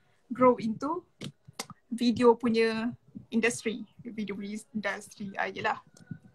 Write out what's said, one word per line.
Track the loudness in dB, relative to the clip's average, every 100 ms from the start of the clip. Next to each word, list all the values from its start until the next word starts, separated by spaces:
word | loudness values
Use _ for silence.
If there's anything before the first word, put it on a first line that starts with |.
| _ _ _
grow | 4 6 6
into | 0 -4 -4 -6 -8 _ -14 -14 -20 -14 -14 -14 _
video | 0 0 6 6
punya | 6 4 2 2 0 -4 -8 _ -18 -4
industry. | 0 0 0 -6 -6 -10 _
Video | -14 -8 -8
punya | -8 -8 -10 -8
industry, | -6 -6 -6 -10 -14 -12 -4
ah, | -4
yelah. | -2 -4 -4 -8 -20 -16 -16 -16